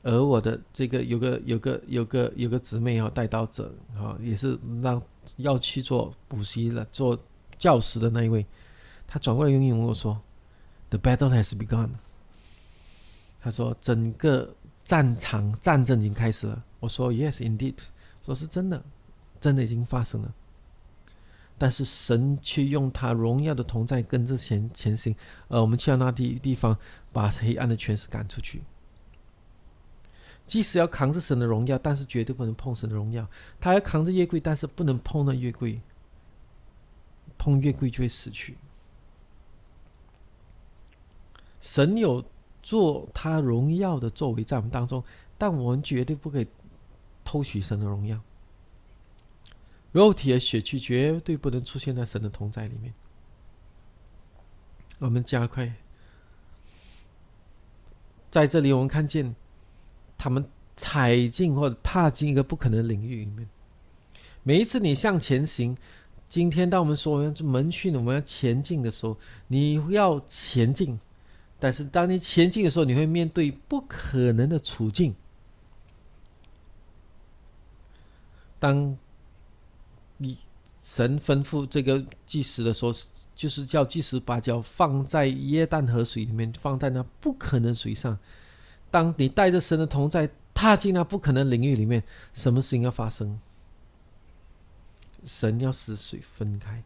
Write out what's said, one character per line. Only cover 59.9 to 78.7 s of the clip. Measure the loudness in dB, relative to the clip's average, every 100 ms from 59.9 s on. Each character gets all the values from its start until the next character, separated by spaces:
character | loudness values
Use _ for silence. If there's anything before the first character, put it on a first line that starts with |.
| -20 -20 -8
他 | -2
们 | -2 -2 -12 -20 -12
踩 | -4 2 4 4 2
进 | 0 0
或 | 2 0
者 | -2
踏 | -2 2 2
进 | 2 2
一 |
个 | 2
不 | 2
可 | 0 0
能 | 2
的 | 0
领 | -2
域 | -4 -8
里 | -8
面。 | -10 -14 -18 -20 -20 -20 -20 _ -20 -20 -6
每 | 2 4
一 |
次 | 4 2
你 | 2
向 | 2 2 2
前 | 2 0 0
行， | -2 -4 -4 -12 -20 -20 -20 -6
今 | 0 2
天 | 2 2
当 | 2
我 | 2
们 |
说 | 0 0
我 | 0
们 | 0
要 | -2 0
门 | 2 0
训， | -2 -2 0
我 |
们 | 0
要 | -2
前 | -4 -2 0 0
进 | 0 -2
的 | -4
时 | -4 -8
候， | -8 -14 -20 -2
你 | 2 2 2 2
要 | 4 4 2 -4
前 | -8 -2 2 2
进。 | 2 -2 -4 -12 -20 -20 -20 -20 -2
但 | -2
是 | -2
当 | -2 0 2
你 | 0
前 | 2 4 4
进 | 4
的 | 2
时 | 4
候， |
你 | 4
会 | 4
面 | 2 2 0
对 | 0 0
不 | -2 -6 -6 -6
可 | -12 -4 2 4
能 | 4 2
的 | 0
处 | -4 -4 -4
境。 | 2 0 0 -14 -20 -20 -20 -20 -20 -20 -20 -20 -20 -20 -20 -20 -20 -20 -20 -20 -20 -20 -20 -20 -20 -20 -20 -20 -20 -20 -20 -20 -20 -20 -20 -20 -2
当 | 2